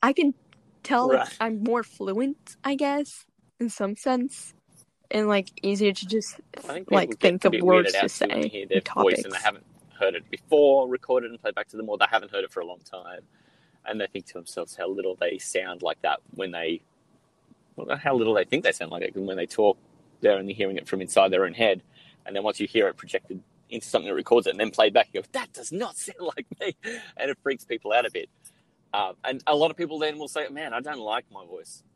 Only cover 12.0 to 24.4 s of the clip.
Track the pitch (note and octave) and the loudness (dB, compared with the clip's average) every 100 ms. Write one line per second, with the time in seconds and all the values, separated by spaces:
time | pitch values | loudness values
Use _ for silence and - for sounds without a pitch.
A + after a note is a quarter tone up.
12 | G2+ A2+ G2+ G2+ F#2+ - E2+ F2+ - F#2+ | 2 2 -2 -4 -4 -6 -8 -12 -16 -18
13 | F2 F2+ - _ _ _ _ _ - A2 | -16 -18 -20 _ _ _ _ _ -8 -6
14 | G2 G2 - F2+ E2+ - E2+ - F2+ G2 | -4 -6 -12 -16 -12 -10 -10 -6 -6 -4
15 | F#2+ F#2+ F2 E2+ - F#2 F#2 F2+ F2 D#2+ | -4 -2 -2 -2 -4 -4 -4 -6 -4 -2
16 | - C#2+ _ - F#2+ E2+ E2 E2 _ _ | -2 -2 _ -8 -8 -4 -4 -4 _ _
17 | _ _ _ _ _ _ _ - - C#3+ | _ _ _ _ _ _ _ -14 -6 -2
18 | C#3+ C3 A2 G#2 F#2 C#3+ G2+ - E2 F2 | 0 2 4 2 2 2 0 0 -4 -6
19 | F2+ - F#2+ F#2+ F2 - G#2 F#2+ _ _ | -6 -6 -6 -4 -6 4 4 4 _ _
20 | _ _ - G2 G2 G2+ G2 F#2+ - F#2+ | _ _ 2 2 0 -2 -2 -4 -4 -6
21 | F2+ - F#2+ F#2 F#2+ F2 A2+ F#2 _ _ | 0 6 6 6 2 2 2 2 _ _
22 | - _ - G2 G#2+ G#2 G#2 A2+ G2 E2+ | -20 _ -10 -4 -4 -2 0 2 2 0
23 | - F#2+ - F#2+ - _ _ A#2 - A2+ | -6 -6 -6 -14 -14 _ _ -14 -2 -2
24 | F2+ F2 - A#2+ | -2 -4 4 4